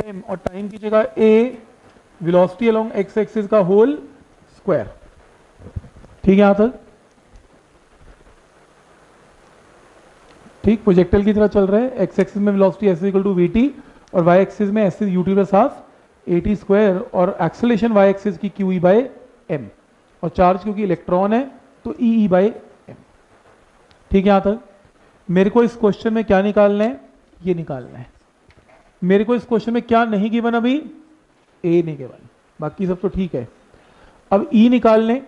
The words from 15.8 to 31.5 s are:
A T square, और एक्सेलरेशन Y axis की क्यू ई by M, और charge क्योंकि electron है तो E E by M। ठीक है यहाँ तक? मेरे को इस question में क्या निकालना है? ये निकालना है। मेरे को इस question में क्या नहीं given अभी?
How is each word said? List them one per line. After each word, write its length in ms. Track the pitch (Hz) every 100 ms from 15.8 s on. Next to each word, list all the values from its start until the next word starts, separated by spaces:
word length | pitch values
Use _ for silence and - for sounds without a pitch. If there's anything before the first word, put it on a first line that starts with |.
| - _ _ _ -
A 140 | 175 185
T 100 | 208
square, 420 | - 202 214 185 -
और 240 | 202 180 -
एक्सेलरेशन 520 | 165 - 240 226 233
Y 100 | 208 196
axis 320 | 196 214 165
की 120 | 202
क्यू 220 | - 190
ई 80 | 185
by 160 | 175 208 262 - - _ -
M, 100 | 151 101 _ _ _ _ -
और 60 | 165
charge 340 | - 180 190
क्योंकि 200 | 208 202
electron 500 | 202 165 - 180 202
है 100 | 226 277 - _ _ 233
तो 80 |
E 180 | - 233 226
E 100 | 208
by 140 | 180
M। 540 | 202 - - _ - 135 _ _ _ _ _ _ _ _ _ _ -
ठीक 40 | 196
है 120 | 190
यहाँ 140 | 196
तक? 180 | 196 226 - _ _ _ _ _ -
मेरे 220 | 175 196
को 140 | 233
इस 120 | 233 -
question 360 | 214 190 226
में 100 | 226 214
क्या 160 | 190
निकालना 420 | 202 208 202 202
है? 160 | 220 277 - _ _ _
ये 140 | 175
निकालना 440 | 170 156 135 131 135
है। 100 | 120 _ _ _ _ _ _ _ _ -
मेरे 220 | 180 196
को 120 | 214 240
इस 100 | -
question 280 | 220 233
में 80 | 233
क्या 200 | 233 226 233
नहीं 260 | 208 214
given 220 | 233 233
अभी? 240 | 233 240 285 320 - _ _ _ _ _